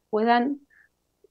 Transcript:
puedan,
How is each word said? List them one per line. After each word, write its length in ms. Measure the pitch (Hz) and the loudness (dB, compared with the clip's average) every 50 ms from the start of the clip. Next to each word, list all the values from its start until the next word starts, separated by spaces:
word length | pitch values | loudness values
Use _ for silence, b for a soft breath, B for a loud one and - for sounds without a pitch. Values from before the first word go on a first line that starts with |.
| _ _ | _ _
puedan, 500 | - 208 220 233 240 240 240 285 285 285 - b b b b b b _ _ _ _ _ _ _ | -4 -2 2 2 2 2 0 -2 -6 -8 -12 b b b b b b _ _ _ _ _ _ _